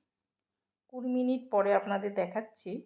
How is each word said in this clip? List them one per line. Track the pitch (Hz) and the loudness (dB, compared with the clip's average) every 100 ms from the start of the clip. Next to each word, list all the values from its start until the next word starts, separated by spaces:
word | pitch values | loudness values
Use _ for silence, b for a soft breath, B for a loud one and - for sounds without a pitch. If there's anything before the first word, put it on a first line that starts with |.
| _ _ _ _ _ _ _ _ _ | _ _ _ _ _ _ _ _ _
কুড়ি | 254 247 254 | -8 -2 0
মিনিট | 254 254 - | 2 0 0
পরে | 208 202 | 2 4
আপনাদের | 196 202 196 202 | 4 2 -2 -2
দেখাচ্ছি। | 202 180 220 220 - 185 226 | -2 -2 -4 -8 -14 -10 -10